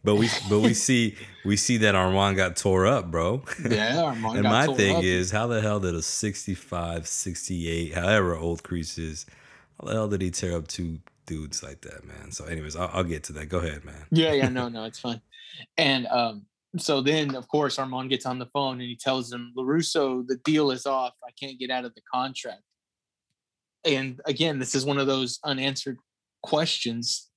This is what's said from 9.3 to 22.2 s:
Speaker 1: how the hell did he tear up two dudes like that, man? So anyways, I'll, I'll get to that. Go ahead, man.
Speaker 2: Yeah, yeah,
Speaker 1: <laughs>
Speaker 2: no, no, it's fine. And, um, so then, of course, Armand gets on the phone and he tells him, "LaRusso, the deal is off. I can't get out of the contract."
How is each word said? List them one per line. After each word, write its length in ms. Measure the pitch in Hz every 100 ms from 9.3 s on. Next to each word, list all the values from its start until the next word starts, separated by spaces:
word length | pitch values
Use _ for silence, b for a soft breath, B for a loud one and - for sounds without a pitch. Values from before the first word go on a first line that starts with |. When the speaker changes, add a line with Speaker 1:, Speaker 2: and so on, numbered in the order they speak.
| B B B B _
Speaker 1:
how 80 | -
the 60 |
hell 140 | 110 107
did 140 | 101
he 80 | 92
tear 260 | 87 90 85
up 120 | 76
two 320 | - 85 80 - _ -
dudes 380 | 80 76 -
like 180 | 67 71
that, 240 | - 73 71
man? 260 | 71 71
So 140 | 71 76
anyways, 300 | 82 76 80
I'll, 140 | 87
I'll 100 | 87
get 200 | 87 80 -
to 80 |
that. 140 | 73 76
Go 120 | 87
ahead, 240 | 85 73
man. 220 | - - -
Speaker 2:
Yeah, 220 | 160 160
yeah, 160 | 143 131
Speaker 1:
<laughs> 0 |
Speaker 2:
no, 200 | 127 120
no, 140 | 117
it's 160 | 113 -
fine. 220 | 123 113 _ B B B B -
And, 280 | 151 135 120
um, 380 | 123 117 104 101 _ _ 175
so 240 | - 139
then, 340 | 135 156 147 131
of 120 | 120
course, 300 | 147 143 127
Armand 300 | 131 127 131
gets 140 | 131 131
on 100 | 127
the 60 | 123
phone 260 | 143 135 123
and 80 | 123
he 60 | 117
tells 380 | 139 131 120
him, 200 | 123 120 123
"LaRusso, 680 | 131 160 160 165 139 127 123
the 100 | 127 151
deal 240 | 151 143
is 160 | 127 139
off. 280 | 135 123 _ 123
I 40 | -
can't 180 | 139 127
get 120 | 127
out 120 | 127
of 120 | 123 113
the 60 | _
contract." 480 | 131